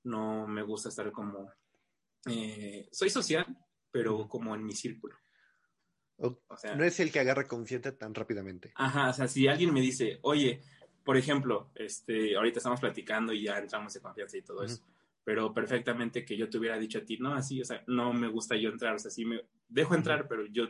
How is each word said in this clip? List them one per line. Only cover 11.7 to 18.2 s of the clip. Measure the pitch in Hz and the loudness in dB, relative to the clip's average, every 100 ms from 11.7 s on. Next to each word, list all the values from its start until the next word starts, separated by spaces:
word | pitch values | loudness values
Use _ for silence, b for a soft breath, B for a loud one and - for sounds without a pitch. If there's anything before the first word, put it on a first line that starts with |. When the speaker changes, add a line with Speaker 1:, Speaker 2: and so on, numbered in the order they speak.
Speaker 1:
este, | - 107 - - 110 110 98 | -10 -8 -8 -2 2 4 4
ahorita | 110 117 | 4 2
estamos | 123 123 | 0 0
platicando | 131 - - 110 113 | 0 -2 -2 -2 0
y | 107 | 0
ya | 104 101 | -2 -2
entramos | 101 107 104 101 | -4 -6 -6 -12
en | |
confianza | 113 104 98 98 | -12 -10 -10 -10
y | |
todo | - 92 | -10 -8
Speaker 2:
Ujú. | |
Speaker 1:
eso, | 101 117 b b b _ | -6 -6 b b b _
pero | - 107 110 | -2 2 2
perfectamente | 110 110 127 120 117 117 123 | 0 0 0 0 -2 -2 -4
que | - 107 | -4 -4
yo | 110 | -2
te | 113 | 0
hubiera | 113 113 | 0 -2
dicho | 110 113 | -2 -4
a | |
ti, | 107 113 | -6 -4
"No, | 131 | -2
así", | 139 135 135 | -2 -2 -4
o | |
sea, | 120 120 - | -4 -6 0
no | 123 120 | 2 2
me | 120 | 2